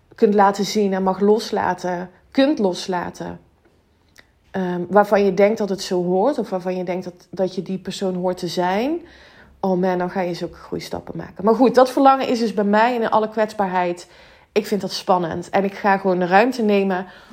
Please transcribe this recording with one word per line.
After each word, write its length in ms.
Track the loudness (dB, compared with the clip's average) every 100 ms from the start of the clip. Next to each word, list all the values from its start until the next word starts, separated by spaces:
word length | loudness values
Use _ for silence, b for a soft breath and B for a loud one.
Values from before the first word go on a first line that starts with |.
| _ 0
kunt 180 | 2
laten 320 | 4 4 2 -2
zien 280 | 0 0
en 100 | 0
mag 160 | -2 2
loslaten, 920 | 2 2 0 -4 -2 -4 -6 -6 -8 b _
kunt 280 | 0 2 2
loslaten, 800 | -2 -2 -6 -6 -6 -10 -12 -14 _ _ _ _ _ _ _ _ _ _ _
ehm, 300 | -6 -4 -4 2
waarvan 360 | 2 4 4 2
je 80 |
denkt 240 | 4 2 2
dat 120 | -2
het 120 | -4
zo 220 | -4 -2
hoort, 340 | 0 0 0 -2
of 120 | -4
waarvan 260 | -6 -6 -6
je 80 |
denkt 200 | -6 -6
dat, 240 | -8 -16 _
dat 260 | -4 -4 -4
je 60 |
die 180 | -8 -8
persoon 360 | -8 -6 -4 -2
hoort 220 | -4 -4
te 100 | -6
zijn, 540 | -2 -2 -2 -2 -4 B B B B B _
oh 200 | -2 0
man, 180 | 0 -2
dan 120 | -4
ga 120 | -4
je 120 | -6
zulke 240 | -6 -10 -12
groeistappen 600 | -12 -12 -8 -10 -10 -12
maken. 280 | -14 -2 0
Maar 100 | 4
goed, 200 | 6 6
dat 160 | 4
verlangen 360 | 6 4 4 2
is 120 | 0
dus 140 | -2
bij 100 | 0
mij 320 | 2 4 2 2
in 140 | 0
alle 200 | 0 0
kwetsbaarheid. 800 | -2 -2 -2 -2 0 -2 -4 -12 b b b b
Ik 160 | -4 -2
vind 140 | -2
dat 100 | -4
spannend. 580 | -6 0 0 0 -6 -4
En 140 | -2
ik 100 | -2
ga 240 | -2 0 2
gewoon 220 | 2 0
de 60 | 2
ruimte 360 | 4 4 2
nemen 440 | 0 2 0 -2 -6 B B